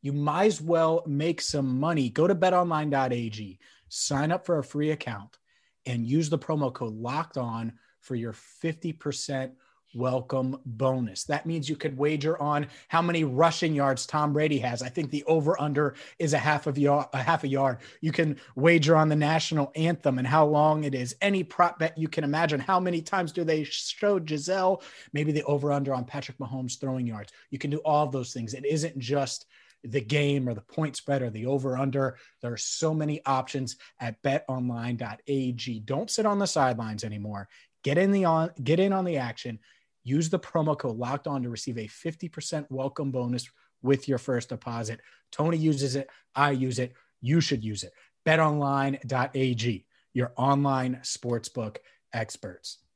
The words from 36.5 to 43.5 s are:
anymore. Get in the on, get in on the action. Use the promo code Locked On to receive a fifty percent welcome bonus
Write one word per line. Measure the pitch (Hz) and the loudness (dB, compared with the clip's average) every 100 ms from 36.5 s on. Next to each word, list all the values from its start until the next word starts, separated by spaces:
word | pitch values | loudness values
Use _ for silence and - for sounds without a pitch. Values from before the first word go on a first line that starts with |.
| - 131 113 113 107 | 2 2 2 -4 -6
anymore. | 113 107 104 101 101 - _ _ | -6 -6 -8 -8 -10 -18 _ _
Get | - 147 | 0 2
in | 196 | 4
the | 196 180 | 4 4
on, | 160 160 - | 4 0 -4
get | 135 165 | 0 4
in | 196 | 4
on | 190 180 | 2 0
the | 151 | -2
action. | 123 117 127 110 _ _ _ _ | -4 -6 -10 -10 _ _ _ _
Use | 123 139 160 | -2 0 2
the | 180 | -2
promo | - 170 156 143 | 0 0 2 0
code | 135 113 | -2 -4
Locked | 123 139 160 | -4 -4 -4
On | 139 | -4
to | 123 | -4
receive | 113 - 113 | -6 -6 -6
a | 107 | -8
fifty | - 165 160 175 | -8 -8 -8 -10
percent | - - 156 143 | -10 -6 -6 -6
welcome | 131 135 - 139 | -4 -4 -2 -4
bonus | 127 123 - - | -2 -2 -2 -4